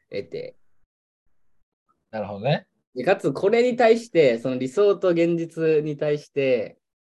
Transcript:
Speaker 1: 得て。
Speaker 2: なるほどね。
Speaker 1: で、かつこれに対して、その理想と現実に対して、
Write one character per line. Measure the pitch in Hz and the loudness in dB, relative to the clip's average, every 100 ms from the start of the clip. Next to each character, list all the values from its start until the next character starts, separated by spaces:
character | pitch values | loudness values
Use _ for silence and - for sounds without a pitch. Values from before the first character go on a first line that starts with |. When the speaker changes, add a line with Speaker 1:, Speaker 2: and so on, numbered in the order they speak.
| - | -12
Speaker 1:
得 | 101 | -12
て。 | - - - - _ _ _ _ _ _ _ _ _ _ _ _ _ _ _ | -10 -12 -12 -18 _ _ _ _ _ _ _ _ _ _ _ _ _ _ _
Speaker 2:
な | 110 | -10
る | 101 | -10
ほ | |
ど | 101 | -6
ね。 | 123 180 - _ _ | -4 -4 -6 _ _
Speaker 1:
で、 | 127 | -6
か | 143 202 | -2 -2
つ | 156 | -2
こ | 135 202 | -2 0
れ | 233 247 | 2 0
に | 240 | 2
対 | 233 233 | 2 2
し | - | 0
て、 | 170 135 117 | 2 4 2
そ | 131 | -2
の | 127 | -4
理 | 127 | -4
想 | 202 202 185 | 2 2 2
と | 185 | 2
現 | 170 170 170 | 2 2 0
実 | 165 160 160 151 | -4 -2 0 0
に | 156 147 | 0 -4
対 | 151 147 | -2 -4
し | - | -4
て、 | 139 135 120 95 - _ _ | -2 0 0 -2 -12 _ _